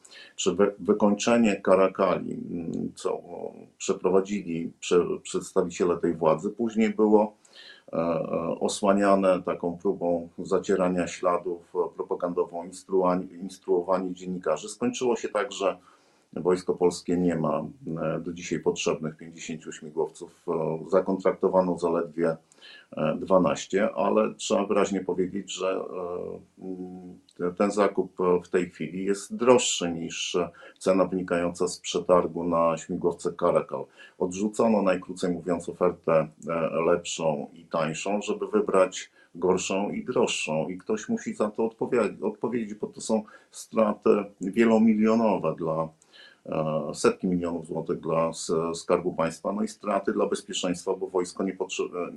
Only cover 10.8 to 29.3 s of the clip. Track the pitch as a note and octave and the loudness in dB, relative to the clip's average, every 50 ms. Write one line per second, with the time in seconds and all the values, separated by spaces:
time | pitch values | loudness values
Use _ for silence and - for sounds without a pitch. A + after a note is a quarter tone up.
10.8 | F#2 F2+ F#2 F2+ E2+ E2 - - - F2+ F2 F2 F2 F#2 F2 E2+ - _ - F2+ | 2 2 2 0 -2 -4 -4 -2 0 0 0 0 -2 -4 -6 -8 -8 _ -4 -2
11.8 | E2+ E2 - - F2+ - F#2+ E2+ F2 F2 F2 F2 E2+ - F2 E2+ F2 F#2 - - | -2 -2 -4 -6 -6 -4 -4 -4 -4 -2 0 0 -2 -2 -2 -10 -10 -10 -12 -16
12.8 | - - F#2+ F#2+ F#2 F2+ F2+ F#2 F2+ - - E2+ F#2+ F#2+ - - - F#2+ F#2 F2 | -8 -2 0 2 4 4 2 2 0 -6 -10 -12 -12 -12 -12 -8 -2 0 0 0
13.8 | F2 F#2+ F#2+ F#2+ F#2+ F2+ F2 - F#2 F#2 F2+ E2+ - D#2 D#2 D#2 - - - - | 2 0 0 0 -2 -4 -8 -8 -8 -8 -8 -4 -2 -2 -2 -2 -4 -8 -8 -4
14.8 | B2 B2 B2 - B2+ A#2+ A#2 A2 - A2 - G#2+ G2 - - F2+ F#2+ F#2 F2 - | -4 -4 -4 -2 -2 0 -2 -2 -2 -4 -2 -2 -4 -4 -4 -2 -2 -2 -2 -4
15.8 | _ _ _ _ _ _ _ _ _ _ - D#2+ D#2 F2+ F2+ F2 - - E2+ - | _ _ _ _ _ _ _ _ _ _ -8 -2 0 2 2 2 0 -2 -2 2
16.8 | F2+ F2 E2+ - - - F2+ F2 F2+ F2 E2+ D#2+ D#2 D2+ D2 D2+ D2+ D2 - - | 2 2 2 0 -2 -2 0 2 2 2 2 0 0 0 -2 -2 -4 -6 -12 -12
17.8 | C#2 D#2 D#2+ E2 D#2 D#2+ D#2+ D#2+ D#2+ F2 E2+ F2 - - E2 D#2 - - E2 - | -10 -8 -6 -4 -4 -4 -4 -4 -6 -8 -10 -10 -8 -6 -6 -2 0 0 0 0
18.8 | - F2+ D#2+ D2 D#2+ D#2 D#2 - E2 E2 E2 E2 - - E2 D2+ - D#2+ D2+ - | 0 -2 -2 -2 -4 -8 -8 -10 -16 -18 -16 -14 -12 -10 -10 -10 -10 -14 -16 -14
19.8 | D#2 D2+ D2 D#2+ D2+ - - - E2+ E2 - _ - F2+ E2 E2 D#2+ D#2+ D#2+ D#2+ | -14 -10 -4 -4 -4 -4 -4 -10 -16 -16 -18 _ -6 -4 -2 -2 0 -2 -2 -4
20.8 | D#2 - - A2 - G2 F#2+ F2+ - F#2 F2+ - - F#2 F#2 F#2 F#2 F2+ E2+ E2 | -2 2 2 2 4 2 0 0 2 0 0 2 2 2 4 4 4 2 0 0
21.8 | F2 E2+ E2 E2+ E2+ E2 D#2 E2 E2+ E2 D#2+ - _ _ _ _ - - - - | 0 0 2 0 -2 -2 -2 -2 0 0 0 -2 _ _ _ _ -20 -20 -20 -20
22.8 | - - - - D#2 D#2 D2+ - B2+ - F#2+ F#2 - C#3+ - - - - - - | -20 -12 -6 -2 -2 0 -2 -2 0 4 4 6 6 4 0 -2 -4 -2 0 2
23.8 | G#3 - - - G2+ G2+ G#2 G#2+ A2 G#2+ G#2+ - - - A2 G#2 G2 G2 G#2 G2+ | 2 2 0 0 0 2 4 2 2 0 -2 -6 -2 0 0 2 2 2 2 2
24.8 | G2 F#2 G2 F#2 F#2 - F2 F#2 F#2 E2+ F#2 G2+ F#2 - - - F#2 F#2 F#2+ - | 2 2 0 -2 -2 -2 -2 0 -2 -2 -4 -8 -10 -8 -8 -4 -2 -2 -2 -4
25.8 | - - - F2+ F2+ F2 F2+ F2+ F2+ F2+ F2+ F2+ F2+ _ _ - F#2 F#2 F#2 F2+ | -6 -8 -8 -8 -8 -6 -6 -8 -8 -8 -10 -12 -16 _ _ -14 -12 -10 -10 -10
26.8 | F2+ F#2 F#2 F#2 F#2 F2+ F2+ - _ _ _ - F2+ F2+ F2+ - G#2 G2+ F#2 G#2 | -10 -12 -12 -14 -16 -16 -18 -20 _ _ _ -6 -4 -4 0 0 0 2 2 2
27.8 | G2+ F#2+ - - F2+ F2+ _ - F#2 F2+ F2+ F2 F2 - - F#2 F2+ F2+ - - | 2 2 2 0 -2 -2 _ -2 2 2 2 2 2 0 0 0 0 -2 -4 -8
28.8 | - - F2 F#2 F#2+ G2 G2+ G2 - - | -8 -8 -6 -4 -2 -2 -2 -2 -4 -8